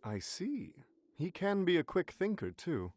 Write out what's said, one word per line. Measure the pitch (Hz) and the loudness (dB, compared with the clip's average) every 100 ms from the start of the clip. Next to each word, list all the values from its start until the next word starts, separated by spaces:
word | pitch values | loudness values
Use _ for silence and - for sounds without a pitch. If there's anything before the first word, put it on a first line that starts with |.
I | 113 104 | -4 -4
see. | - - 208 285 - - - _ _ - | -4 -4 -2 -4 -6 -12 -20 _ _ -6
He | 165 | -6
can | - 196 202 | 0 0 2
be | 180 175 | 4 4
a | |
quick | - 190 175 | 4 0 0
thinker, | - 196 214 92 | -2 -2 0 -4
too. | 87 - 143 90 | -6 -2 0 -2